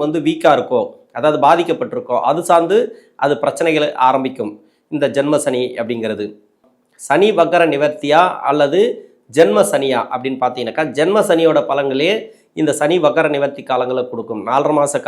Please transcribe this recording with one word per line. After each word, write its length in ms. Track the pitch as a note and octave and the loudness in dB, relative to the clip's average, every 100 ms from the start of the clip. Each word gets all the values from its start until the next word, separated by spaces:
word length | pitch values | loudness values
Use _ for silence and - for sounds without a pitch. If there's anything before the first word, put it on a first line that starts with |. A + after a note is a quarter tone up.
வந்து 160 | D3 D#3+ D3 | -2 -2 -2
வீக்கா 240 | D#3+ D#3+ C#3+ | 2 2 2
இருக்கோ, 240 | - B2 G2+ - _ A#2+ | 2 -2 -2 -8 _ -2
அதாவது 200 | D3+ D3 C#3 | 0 2 4
பாதிக்கப்பட்டிருக்கோ, 720 | E3+ E3+ D#3+ A#2 B2 - B2 B2+ | 4 0 -4 -6 -8 -4 -2 0
அது 120 | D#3 E3+ | 0 2
சார்ந்து 280 | E3+ E3 G#3+ B3+ - _ - | 2 4 0 0 -6 _ -4
அது 100 | C#3 C#3+ | -2 0
பிரச்சனைகளை 460 | - - E3 D3+ D3 - C3 | -2 -2 0 0 -2 2 2
ஆரம்பிக்கும் 440 | C3+ C3 - G#2 - _ _ _ | 2 -2 -6 -10 -10 _ _ _
இந்த 140 | D3+ C#3 B2+ | -4 -2 0
ஜென்ம 220 | C#3 D3 C#3+ | 0 0 0
சனி 160 | B2+ B2 - | -2 -4 -6
அப்படிங்கிறது. 460 | G#2+ A#2 A2 G#2 G#2 - _ _ _ _ _ _ - | -6 -6 -6 -6 -8 -12 _ _ _ _ _ _ -2
சனி 220 | D3+ G#3 F3 | 2 2 2
வக்கர 240 | E3 F3 E3 | 2 2 2
நிவர்த்தியா 480 | C#3+ D3 D3 C#3+ D3+ F3+ - C3+ | 2 -2 -2 2 2 2 0 -2
அல்லது 320 | D3 C#3+ E3+ A#3 - - _ _ B2+ | 0 2 2 0 -2 -14 _ _ 2
ஜென்ம 240 | F#3+ G#3 - | 4 4 2
சனியா 280 | C#3+ C3+ A#2+ - | 0 0 -2 -2
அப்படின்னு 260 | B2 C3 C3 | -6 -6 -2
பார்த்தீங்கன்னாக்கா, 440 | B2+ B2 A2+ D#3 D#3 B2 | -2 -2 -6 -4 -4 0
ஜென்ம 220 | E3 G#3+ G3 | 2 2 2
சனியோட 320 | E3 E3 D3 - | 4 4 2 2
பலன்களே 420 | C#3 C#3 C3 E3 A3 - - _ - | 0 0 0 0 -2 -6 -18 _ -2
இந்த 120 | D3+ C3+ | -2 0
சனி 160 | D3 F3 | 0 2
வக்கர 240 | D3 D3+ D#3 C#3+ | 2 2 0 0
நிவர்த்தி 260 | C#3 C#3 C3 | -2 -4 -4
காலங்களை 340 | B2+ B2+ C3 B2 | -2 -2 -4 -4
கொடுக்கும். 320 | A2+ A2 G#2+ G2+ | -8 -8 -8 -2
நாலரை 260 | C3+ C#3+ D3+ | 0 2 0
மாச 220 | C#3+ C3+ | 0 -2